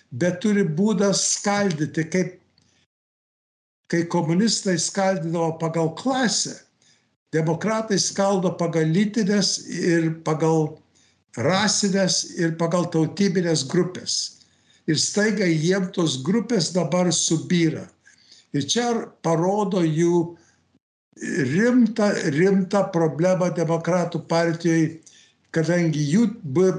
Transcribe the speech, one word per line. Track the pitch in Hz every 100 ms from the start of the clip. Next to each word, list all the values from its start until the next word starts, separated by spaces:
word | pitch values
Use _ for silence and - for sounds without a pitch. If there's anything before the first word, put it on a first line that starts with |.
| _
bet | 123 175 180
turi | 214 202
būdą | 175 156 214 185 202
skaldyti, | 185 - - 202 202 202 151 151 165
kaip | 160 185 180 - _ _ _ _ _ _ _ _ _ _ _ _ _ _ _
kai | 170 170
komunistai | 175 156 175 220 - 202
skaldydavo | 170 - 202 190 185 165 170 165 160
pagal | 165 165 156
klasę, | - 254 262 240 - 143 120 - _ _ _ _ _ _
demokratai | 156 160 160 196 220 220 190
skaldo | - - 196 196 180 -
pagal | 170 160 160
lytines | 170 208 226 185 208 180 - -
ir | 170 175 165 160 160 -
pagal | 151 160 160 151 - _ _ _ _ _ -
rasinės | 127 190 208 - 202 190 185 - -
ir | - 165 165
pagal | 165 180 165
tautybinės | 160 156 - 196 185 170 156 131
grupės. | 175 180 - - - - - _ _ _ _ -
Ir | 147
staiga | - 208 208 202 180
jiem | 160 160 196 185
tos | - 160 131 131
grupės | 226 - 233 156
dabar | 180 151 180 180
subyra. | 156 - 160 - 175 160 110 92 _ _ _ _ - _
Ir | 143 139
čia | 233 240 226 - -
parodo | 165 160 180 208 196 190 160
jų | 156 170 175 165 - _ _ _ _ _ _ _ - - 175 123
rimtą, | 165 240 254 220 220 208 - 175
rimtą | 139 190 196 185 202 190
problemą | 170 160 147 180 180 180
demokratų | 175 160 165 165 180 170 156 -
partijoj, | 165 170 160 170 165 156 - - - _ _ _
kadangi | 165 156 175 170 147
jų | 147 185 233 -
bu-, | 147 135 185